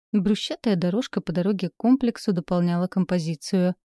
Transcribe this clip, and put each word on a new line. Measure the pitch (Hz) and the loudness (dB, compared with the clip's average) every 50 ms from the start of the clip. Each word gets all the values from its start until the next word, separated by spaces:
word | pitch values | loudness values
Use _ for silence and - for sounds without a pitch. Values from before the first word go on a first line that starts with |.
| _ - - | _ -2 -2
Брусчатая | 208 175 202 220 - - - 208 - - 233 202 | 0 2 2 0 0 -2 -8 -8 -4 0 0 0
дорожка | 170 180 175 180 233 262 - - 196 | 2 2 0 0 -2 -4 -2 -6 -6
по | - - 160 | -4 -2 -2
дороге | 180 170 196 214 180 190 165 | 0 0 0 0 -2 -4 -6
к | _ | _
комплексу | - - 233 262 269 254 233 - - - - | 0 4 4 4 4 4 0 -2 -2 -2 -2
дополняла | 190 170 - - 180 180 175 175 175 175 180 | 0 0 0 0 0 2 2 2 2 0 -2
композицию. | 185 - 190 180 - 185 180 156 160 165 - - - - 185 180 180 180 _ _ _ _ | 0 0 0 0 2 0 -2 0 -2 -6 -6 -6 -2 0 2 2 2 0 _ _ _ _